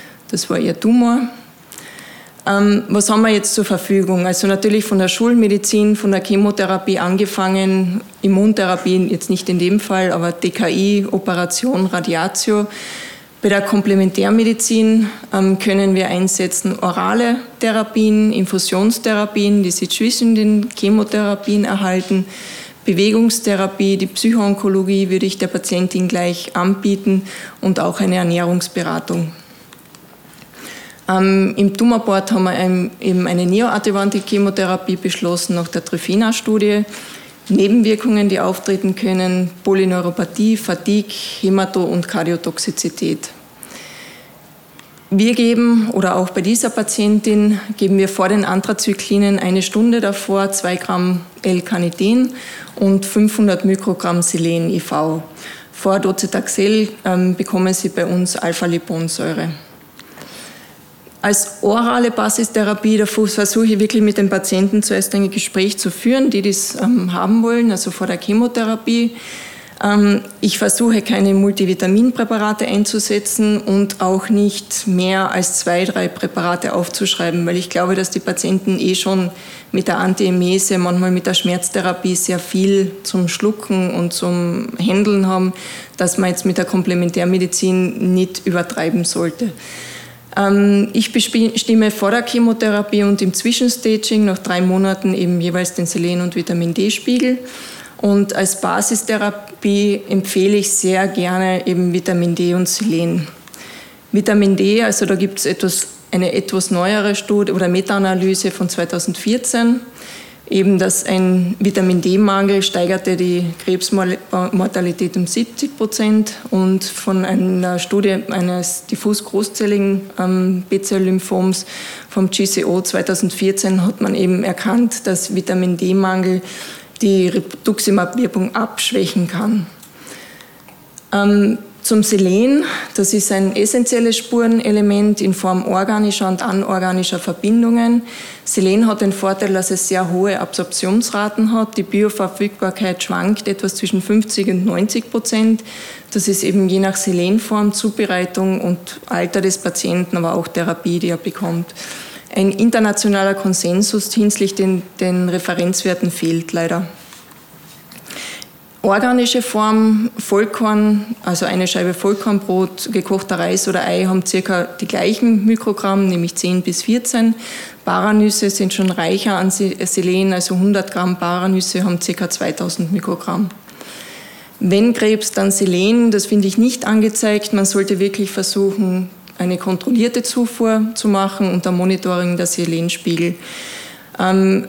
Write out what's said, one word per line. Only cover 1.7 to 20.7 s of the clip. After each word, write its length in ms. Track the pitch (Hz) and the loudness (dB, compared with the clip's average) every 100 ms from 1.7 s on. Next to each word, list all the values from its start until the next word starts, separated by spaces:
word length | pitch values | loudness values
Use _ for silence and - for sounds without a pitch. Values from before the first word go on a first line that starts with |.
| - - - - - - - - | -20 -20 -20 -20 -20 -20 -8 -2
Ähm, 360 | 202 202 202 - | 2 4 2 2
was 200 | 202 202 | 0 2
haben 140 | 214 | 4
wir 80 | 226 | 4
jetzt 240 | 208 208 | 2 0
zur 100 | - | -2
Verfügung? 640 | 202 185 - 196 185 185 180 | 0 -2 0 2 2 0 0
Also 200 | 185 196 | 0 0
natürlich 380 | 196 214 214 | 2 2 0
von 140 | 208 196 | 2 2
der 100 | 185 | 2
Schulmedizin, 880 | - 233 240 214 202 202 214 208 214 | 2 4 4 4 2 2 2 4 2
von 140 | 202 | 2
der 120 | 190 | 0
Chemotherapie 760 | 190 196 208 202 190 190 190 180 | 2 2 2 2 0 0 0 0
angefangen, 1040 | 175 190 196 202 190 190 190 190 185 196 - - | 0 0 0 0 0 2 2 2 0 -2 -6 -2
Immuntherapie, 880 | 196 190 214 208 185 180 185 185 180 | 2 4 4 4 0 0 2 2 2
jetzt 200 | 175 - | -2 -2
nicht 180 | 185 - | -2 0
in 100 | 180 | 0
dem 220 | 180 202 | 2 2
Fall, 320 | - 190 185 | 0 0 0
aber 200 | 170 170 | 0 -2
D 180 | 170 180 | -2 -4
K 180 | - 170 | -2 0
I, 380 | 185 196 208 202 | 2 2 2 0
Operation, 760 | 190 190 175 175 - 254 185 190 | -2 -2 -2 -2 -2 0 0 0
Radiatio. 800 | 180 170 165 185 - - 208 208 - - - - - - - | 0 -2 -2 -2 -2 0 0 0 -6 -14 -14 -14 -18 -20 -2
Bei 60 | 208 | 2
der 140 | 202 | 2
Komplementärmedizin, 1400 | 202 208 196 196 190 190 196 220 226 220 - 226 220 220 214 - - | 2 2 4 4 4 2 2 4 4 2 0 2 4 4 2 -4 -4
ähm, 260 | 196 190 190 | 0 2 2
können 360 | 202 196 196 | 2 2 4
wir 140 | 190 185 | 2 2
einsetzen 680 | 180 185 - 185 - 190 - | 0 0 0 -2 -2 -4 -2
orale 580 | 185 180 185 220 233 254 - - | -2 -2 0 2 2 0 -4 -4
Therapien, 760 | 226 214 214 226 214 214 214 | -2 0 0 2 2 4 2
Infusionstherapien, 1300 | 214 185 185 - 185 208 226 226 208 208 208 202 208 | 2 0 -2 -2 0 2 0 0 0 0 0 2 4
die 80 | 180 | 2
sie 180 | - 180 | -2 -2
zwischen 460 | - 226 247 233 | -2 0 2 2
den 340 | 220 214 214 226 | 4 4 2 0